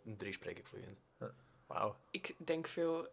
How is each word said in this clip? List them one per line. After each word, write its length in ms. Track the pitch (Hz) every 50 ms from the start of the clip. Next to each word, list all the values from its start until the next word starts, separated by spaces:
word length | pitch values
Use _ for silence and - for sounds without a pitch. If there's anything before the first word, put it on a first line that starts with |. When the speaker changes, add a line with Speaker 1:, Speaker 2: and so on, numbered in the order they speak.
| - 113 107
Speaker 1:
drie 160 | 101 98 98 95
spreek 260 | - - 87 87 -
ik 80 | -
vloeiend. 320 | - - 98 - 95 98 - - _ _ -
Speaker 2:
Ja. 120 | 117 113 123 - - - - - -
Wauw. 280 | - - - 104 107 101 - - -
Speaker 3:
Ik 240 | - 190 - - -
denk 300 | - 160 - 165 160 160
veel, 400 | - - 170 170 165 165 165 - -